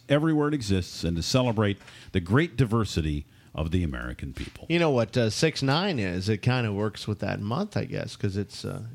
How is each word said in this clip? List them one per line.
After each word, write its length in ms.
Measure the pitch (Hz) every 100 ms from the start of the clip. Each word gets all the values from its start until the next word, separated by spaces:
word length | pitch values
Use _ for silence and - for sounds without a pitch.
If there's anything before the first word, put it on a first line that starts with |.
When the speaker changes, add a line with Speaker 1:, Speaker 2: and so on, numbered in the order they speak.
| -
Speaker 1:
everywhere 380 | 143 160 156 147
it 80 | 151
exists 480 | 107 95 90 -
and 120 | 82 85
to 40 |
celebrate 560 | 80 131 123 107 104 98 - - -
the 60 | 95
great 380 | 82 117 170 120
diversity 680 | 127 113 104 - 78 73 - - -
of 160 | - 80
the 140 | 92
American 500 | 85 62 60 60 69
people. 320 | - - - -
Speaker 2:
You 100 | 170
know 100 | 165
what, 260 | 127 113 131
uh, 140 | 113
six 320 | - 160 -
nine 380 | 135 147 202 147
is? 280 | 98 90 92
It 140 | 107
kinda 320 | 123 127 113
works 340 | 101 107 - -
with 120 | 104
that 200 | 98 98
month, 380 | 104 127 208 -
I 80 | 95
guess, 300 | 101 82 -
'cause 200 | 104 95
it's, 280 | 98 - 101
uh, 160 | 95 113